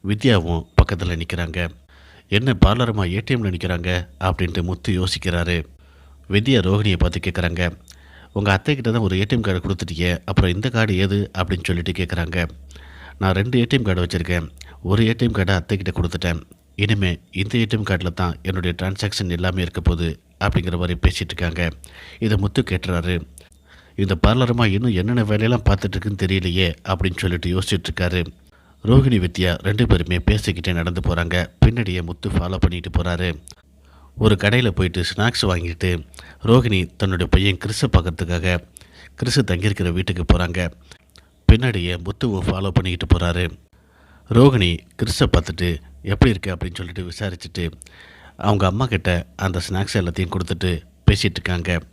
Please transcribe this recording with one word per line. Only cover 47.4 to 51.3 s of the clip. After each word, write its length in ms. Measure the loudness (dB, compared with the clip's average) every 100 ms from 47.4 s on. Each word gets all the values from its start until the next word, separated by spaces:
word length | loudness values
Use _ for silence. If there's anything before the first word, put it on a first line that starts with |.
| -12 -6 -6 -8 -20 -20 -20 -20 -20 -2
அவங்க 300 | 0 4 2
அம்மா 200 | 2 0
கிட்ட 400 | 0 0 -2 -2 -6
அந்த 240 | -4 -2 -2
ஸ்நாக்ஸ் 260 | -4 0 -2
எல்லாத்தையும் 380 | -2 -4 -4
கொடுத்துட்டு 480 | -4 -4 -2 -2 -4 -8 _ 2
பேசிட்டு 140 | 4
இருக்காங்க. 560 | 0